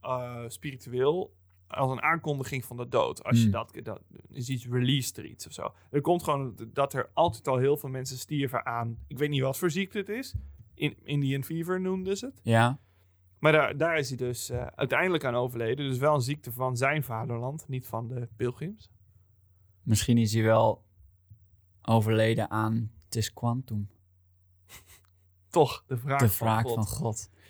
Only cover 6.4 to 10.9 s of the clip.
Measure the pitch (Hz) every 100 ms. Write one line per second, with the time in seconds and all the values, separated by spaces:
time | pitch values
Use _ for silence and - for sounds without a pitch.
6.4 | 131 98 113 143 139 135 - - 165 -
7.4 | - 127 135 147 139 131 131 127 - 147
8.4 | 139 123 - 117 117 117 - 147 147 143
9.4 | 135 135 180 160 190 208 196 226 269 -
10.4 | - - - - 147